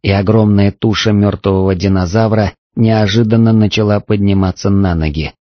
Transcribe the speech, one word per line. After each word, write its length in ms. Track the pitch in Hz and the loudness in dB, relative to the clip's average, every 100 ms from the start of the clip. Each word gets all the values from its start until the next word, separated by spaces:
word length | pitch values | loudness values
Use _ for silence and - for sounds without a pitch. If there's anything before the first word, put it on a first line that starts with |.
и 80 | - | 0
огромная 600 | 98 98 110 107 101 101 | 0 2 2 2 2 0
туша 400 | - 117 101 113 | 0 -4 -2 0
мёртвого 640 | 104 104 95 101 95 95 92 | 0 0 0 -2 0 0 -2
динозавра 760 | 98 95 90 104 113 107 98 - _ | 0 0 0 0 0 0 -2 -6 _
неожиданно 760 | - 113 110 104 104 110 113 113 | -2 0 2 0 0 0 2 2
начала 480 | 110 107 107 107 104 | 2 0 0 -2 -2
подниматься 680 | - 104 101 98 95 - - | -2 -2 0 0 -2 -2 -2
на 280 | 98 98 82 | 0 0 0
ноги. 360 | 80 76 73 - | -2 -4 -8 -10